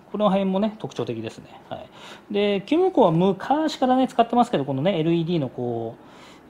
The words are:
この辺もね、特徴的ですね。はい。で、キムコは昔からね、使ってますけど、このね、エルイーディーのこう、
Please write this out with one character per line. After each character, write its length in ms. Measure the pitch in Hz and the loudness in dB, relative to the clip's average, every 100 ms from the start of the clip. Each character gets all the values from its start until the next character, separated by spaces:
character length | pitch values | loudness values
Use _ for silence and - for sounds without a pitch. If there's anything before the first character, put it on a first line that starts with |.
| - | -12
こ 80 | 208 | -2
の 100 | 208 | 0
辺 180 | 196 190 | 2 0
も 120 | 190 | -2
ね、 160 | 214 208 | -2 -6
特 120 | - | -12
徴 120 | - | -8
的 180 | 120 113 | -8 -6
で 80 | 110 | -10
す 80 | - | -12
ね。 220 | - - - | -20 -20 -16
は 80 | - | -16
い。 120 | - - - - - | -16 -20 -20 -18 -6
で、 300 | 202 202 196 190 | -2 0 -2 0
キ 100 | 311 | 2
ム 140 | 370 | 2
コ 120 | 349 | 4
は 100 | 196 | 4
昔 640 | 165 190 190 - 285 311 - | 6 2 0 0 0 0 0
か 100 | 254 | 0
ら 80 | |
ね、 140 | 254 247 | 2 2
使 120 | - | 2
っ 80 | 226 | 2
て 60 | |
ま 100 | 240 | 2
す 60 | 240 | 2
け 80 | 170 | 0
ど、 60 | |
こ 100 | 135 | -2
の 80 | 131 | 0
ね、 160 | 165 180 | 0 0
エ 40 | |
ル 100 | 160 | 2
イ 60 | 170 | 0
ー 40 | |
デ 80 | 165 | 0
ィ 20 | 175 | -2
ー 20 | |
の 100 | 131 | -2
こ 460 | - 120 117 117 143 | -4 -4 -4 -6 -10
う、 80 | - - - - | -20 -20 -20 -20